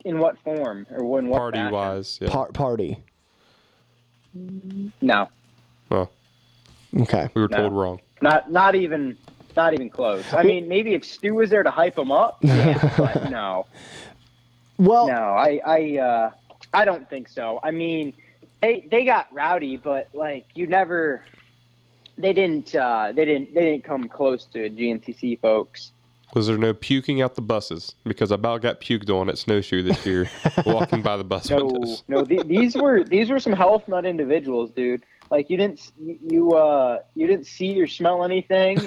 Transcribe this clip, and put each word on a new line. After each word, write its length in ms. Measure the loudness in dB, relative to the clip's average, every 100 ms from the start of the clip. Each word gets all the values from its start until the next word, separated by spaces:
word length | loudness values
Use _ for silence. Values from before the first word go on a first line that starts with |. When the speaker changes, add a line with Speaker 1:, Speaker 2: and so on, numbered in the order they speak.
Speaker 1:
in 140 | -6 0
what 200 | 0 -2
form 480 | -6 -4 -4 -8 -12
or 300 | -6 -2 -2
in 80 | 0
what 100 | -2
Speaker 2:
Party 200 | -2 -4
Speaker 1:
fashion? 140 | -4
Speaker 2:
wise, 440 | -2 -4 -4 -8 -6
yeah. 80 | -4
Speaker 3:
Par-, 220 | -2 -4
party. 440 | -4 -2 -2 -4 -6 -14 _ _ _ _ _ _ _ _ _ _ _ _ -20 -16 -14 -12 -10 -10 -2
Speaker 1:
No. 280 | 2 2 0 _ _ _ _ _ -2
Speaker 2:
Well, 220 | -2 -2 _ _ _ _ _ _ -20 _ -2
Speaker 3:
Okay. 280 | 2 0 0
Speaker 2:
we 80 | 0
were 60 | 0
Speaker 1:
No. 80 | 0
Speaker 2:
told 160 | 0
wrong. 280 | 0 -2 -4 _ 0
Speaker 1:
Not, 300 | 2 2 2
not 240 | 2 4 4
even, 420 | 0 -2 -4 -8 -20 _ -6 2
not 180 | 2
even 160 | 2 -4
close. 360 | -4 -2 -2 -2
I 40 | 4
Speaker 3:
Well 60 | 4
Speaker 1:
mean, 220 | 4 -2
maybe 260 | -2 0
if 120 | -2 -4
Stu 300 | -8 -4 0
was 140 | 2
there 140 | 4
to 80 | 2
hype 260 | 2 0 0
'em 140 | 0
up, 280 | 2 2 2
Speaker 3:
<laughs> 40 |
Speaker 1:
yeah, 500 | 2 4 4 4 2 2
but 320 | 0 0 -4
no. 360 | -6 -4 -4 -6 -14 -20 -20 -20 -20 _ _ _ _ _ 2
Speaker 3:
Well 300 | 6 6 4
Speaker 1:
No, 60 |
I, 460 | 2 2 4 2 2 2
I, 320 | 2 2 0
uh, 340 | 0 2 0 -4 _ -20 -4
I 120 | 2 2
don't 240 | 0 -6
think 180 | -14 -12
so. 300 | -10 -6 -4
I 80 | -4
mean, 420 | -4 -4 -4 -6 -10 _ _ -20 -2
they, 260 | 0 0 0
they 140 | 0 2
got 220 | 0 -2
rowdy, 440 | -4 -2 -2 -4 -8
but, 320 | -4 -6 -6
like, 320 | -8 -8 -8 -12 -8
you 120 | 0
never, 560 | 0 0 0 -2 -4 -10 -20 _ _ _ _ _ _ -20 -4
they 160 | 0
didn't, 420 | 2 2 -2 -2 -2
uh, 360 | 0 0 0 0
they 100 | 2
didn't, 280 | 0 0
they 80 | 0
didn't 220 | 2 0
come 240 | -4 -6 -6
close 360 | -2 0 -2 -8
to 160 | -8 -8
G 220 | -4 -4
N 100 | -4
C 100 | -8
C 220 | -8 -6 -2
folks. 540 | 2 2 0 -12 -20 _ _ _ _ -2
Speaker 2:
Was 100 | 0
there 100 | 2
no 140 | 0 0
puking 460 | -2 -2 0 -2
out 100 | -2 -2
the 60 |
buses? 540 | -2 -4 -4 -12 -12 _
Because 280 | -8 -2 0
I 40 | 0
about 260 | 0 -2
got 200 | -2 -4
puked 280 | -4 -6 0
on 200 | 0 0
at 80 | -4
Snowshoe 440 | 0 0 0 -2
this 240 | 0 0 0
year, 240 | 0 -2 -2 -2
Speaker 1:
<laughs> 180 | 0 0
Speaker 2:
walking 360 | 0 0 -2
by 160 | -2 -4
the 60 |
bus 260 | -4 -4 0
Speaker 1:
No, 160 | 0 0
Speaker 2:
windows. 380 | -2 -4 -8 -2
Speaker 1:
no, 160 | -2
th-, 220 | 2 0 0
these 300 | 2 2 2
were, 280 | 4 4
these 260 | 4 0 2
were 80 | 0
some 140 | 0
health 340 | 2 4 4 0
nut 180 | -4 -2
individuals, 640 | -2 0 0 0 -4 -4
dude. 320 | -4 -4 -4 _ _ -2
Like, 180 | -2 0
you 80 | -2
didn't 220 | -2 -4
s-, 120 | -20 _
you, 180 | -14 -12 -2
you, 260 | 2 4
uh, 460 | 4 4 4 2 0 -8 -4
you 120 | 0
didn't 180 | 0 -2
see 340 | -6 -2 0
or 60 | 0
smell 360 | 0 0 0
anything, 560 | 0 -2 0 2 2 0